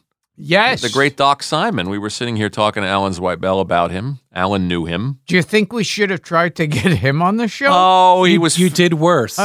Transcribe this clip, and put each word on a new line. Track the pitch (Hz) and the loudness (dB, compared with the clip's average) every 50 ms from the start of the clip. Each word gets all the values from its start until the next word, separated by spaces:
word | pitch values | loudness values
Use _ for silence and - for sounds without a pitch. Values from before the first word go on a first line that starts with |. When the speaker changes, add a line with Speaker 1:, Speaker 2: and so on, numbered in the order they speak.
| _ _ _ _ _ _ _ - | _ _ _ _ _ _ _ -16
Speaker 1:
Yes. | 147 143 165 196 220 247 254 - | -8 -2 0 2 2 2 0 -2
Speaker 2:
The | - 120 | -4 -4
great | 104 131 139 147 139 | 0 0 0 0 0
Doc | - 139 139 143 - - | 2 2 2 2 0 -2
Simon. | - - 151 180 233 202 113 87 92 | -6 -4 -2 -2 -2 -2 -4 -4 -4
We | 101 101 | -6 -6
were | 101 107 | -6 -8
sitting | - - 123 120 117 | -8 -6 -6 -6 -4
here | 107 107 104 | -2 -2 -2
talking | - - 107 107 104 110 101 | 0 0 0 0 0 -2 -2
to | 92 | 0
Alan | 98 98 98 98 92 | 0 0 0 0 -2
Zweibel | 85 90 90 87 85 92 95 95 95 | -2 -2 -4 -4 -2 -2 -2 0 0
about | 95 85 90 87 87 85 | 0 0 0 0 0 0
him. | 87 92 107 135 143 127 _ _ - | -2 -6 -6 -8 -10 -10 _ _ -8
Alan | 92 90 95 101 98 92 87 | -4 -2 -2 0 0 0 0
knew | - - 82 | -2 -2 -2
him. | 82 85 87 107 135 139 - _ - | -4 -4 -4 -4 -6 -8 -8 _ -2
Speaker 1:
Do | 170 | -2
you | 180 | -2
think | 160 - - 220 214 - | 0 0 0 -2 0 0
we | 233 240 196 | -2 -4 -4
should | - - - 208 190 | -4 -2 -2 -2 -2
have | 190 160 | -2 -6
tried | - - 170 165 170 175 165 - | -6 -2 0 0 0 0 -2 -4
to | 165 151 | -4 -2
get | 147 113 98 185 | -2 0 0 0
him | 165 95 90 135 139 156 | 0 2 0 0 0 2
on | 170 180 202 226 | 0 0 0 0
the | 240 214 | -2 -4
show? | - - 277 277 | -4 -2 0 2
Speaker 2:
Oh, | 185 180 185 185 185 185 185 185 180 185 185 | 4 4 4 4 4 6 6 6 4 4 4
he | 180 175 | 4 4
Speaker 3:
You, | 170 | 4
Speaker 2:
was | 170 160 151 170 | 2 2 2 2
Speaker 3:
you | 180 185 | 2 2
did | 143 - 175 175 170 | 2 2 2 2 2
worse. | 156 156 175 175 147 117 107 - - 202 | 2 2 2 2 2 0 -2 -2 -2 -2